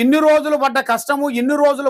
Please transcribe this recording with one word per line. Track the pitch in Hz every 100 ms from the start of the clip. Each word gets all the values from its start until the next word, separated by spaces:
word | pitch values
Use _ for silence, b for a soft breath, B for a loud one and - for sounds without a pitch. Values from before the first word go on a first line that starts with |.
ఇన్ని | 240 302 302
రోజులు | 302 294 294
పడ్డ | 269 254 254
కష్టము, | 226 - 285 285 240
ఇన్ని | 254 294
రోజులు | 294 277 277